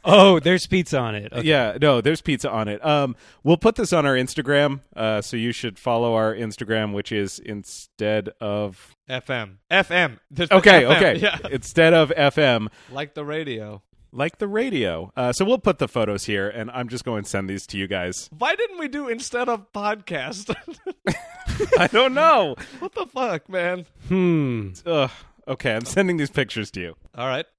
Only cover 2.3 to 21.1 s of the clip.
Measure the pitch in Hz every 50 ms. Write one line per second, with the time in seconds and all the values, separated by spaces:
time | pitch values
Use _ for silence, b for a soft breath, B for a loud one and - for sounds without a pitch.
2.3 | 139 123 - 135 104 110 107 104 104 104 123 151 151 147 143 131 120 b b b
3.3 | b b b 139 170 175 - 220 226 - 220 - 180 165 147 139 131 127 127 123
4.3 | - - 127 135 143 143 143 143 139 139 _ _ _ - 113 110 110 104 104 -
5.3 | - 117 113 120 117 - - 117 95 - - 127 117 117 120 117 113 110 110 110
6.3 | 110 101 117 110 101 - 120 104 113 110 107 104 101 101 101 - 113 104 101 95
7.3 | - - - - 107 104 98 - - - - _ _ - 107 107 107 107 95 104
8.3 | - _ 113 104 101 104 104 101 95 - - - _ _ _ - 131 127 - -
9.3 | 131 120 110 98 95 _ _ _ 170 196 185 - 170 180 175 143 113 - _ _
10.3 | 143 147 175 156 202 190 175 208 190 165 127 120 156 170 196 160 107 - 170 202
11.3 | 165 165 - 180 139 127 - - - 170 165 165 170 165 156 135 160 160 143 143
12.3 | - 156 151 135 120 113 107 107 b b b b 123 139 151 143 _ 151 147 147
13.3 | 151 160 160 143 120 110 107 104 107 101 _ _ _ _ _ _ - 123 139 165
14.3 | - _ 214 202 202 214 247 269 202 139 110 92 82 80 90 95 _ - 123 123
15.3 | 123 - 190 202 254 226 - 208 175 - 139 113 - 123 110 104 101 98 - -
16.3 | 104 98 98 104 107 117 110 120 123 127 123 117 123 117 - 127 113 104 98 -
17.3 | - 98 98 95 98 95 - - - 98 98 92 98 92 90 90 95 - - -
18.3 | 156 151 240 302 359 403 480 427 381 349 311 277 247 294 285 247 233 233 262 -
19.3 | - 240 247 233 233 214 196 _ _ 202 202 208 214 214 - - 175 147 127 139
20.3 | 233 185 202 - - - - - 330 - _ 381 - _ _ -